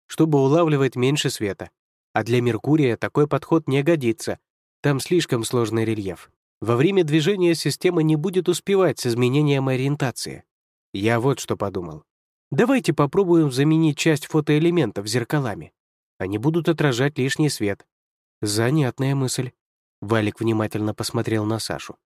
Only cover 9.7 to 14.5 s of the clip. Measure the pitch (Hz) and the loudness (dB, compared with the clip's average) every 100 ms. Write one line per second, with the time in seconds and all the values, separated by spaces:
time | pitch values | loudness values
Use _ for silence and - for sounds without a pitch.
9.7 | 127 135 147 135 - - 67 - _ _ | -2 -2 -2 -4 -6 -12 -14 -20 _ _
10.7 | _ _ 98 104 117 127 135 - 101 101 | _ _ -2 0 2 2 -2 -4 -4 -4
11.7 | 95 85 76 - _ _ _ _ 139 233 | -6 -10 -14 -20 _ _ _ _ 0 2
12.7 | 269 - 151 143 180 185 170 151 127 147 | 2 0 0 0 0 4 4 4 2 2
13.7 | 160 160 147 165 147 - 156 147 | 4 2 2 0 0 0 -2 2